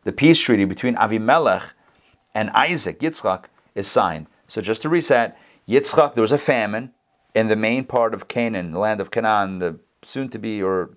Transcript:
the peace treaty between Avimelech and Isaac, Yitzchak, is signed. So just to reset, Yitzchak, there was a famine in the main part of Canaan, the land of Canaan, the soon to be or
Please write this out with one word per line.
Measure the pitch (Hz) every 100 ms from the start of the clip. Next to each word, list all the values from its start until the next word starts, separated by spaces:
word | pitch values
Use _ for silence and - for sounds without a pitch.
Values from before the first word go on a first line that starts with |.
the | -
peace | - 147 160
treaty | - 107 95
between | 92 123 117
Avimelech | 107 110 110 160 131 95 - - _ _ _ _ _ 107
and | 110
Isaac, | - 147 170 92 -
Yitzchak, | 160 - 104 90 - _ _ 98
is | 101
signed. | 123 95 80 78 _ _
So | -
just | 95 110
to | 156
reset, | 170 160 123 113 - _ _ -
Yitzchak, | 127 - - 143 120
there |
was | 110
a | 143
famine | - 127 104 107 127 _ _ _ _
in | 110 110
the | 107
main | 110 127 131
part | 123 113
of | 107 -
Canaan, | 123 117 104 87
the | 85
land | 107 104
of | 92
Canaan, | 117 110 107 95 92
the | 90 80 _ _
soon | - 135 131
to | 113
be | 110 107
or | 95 92 82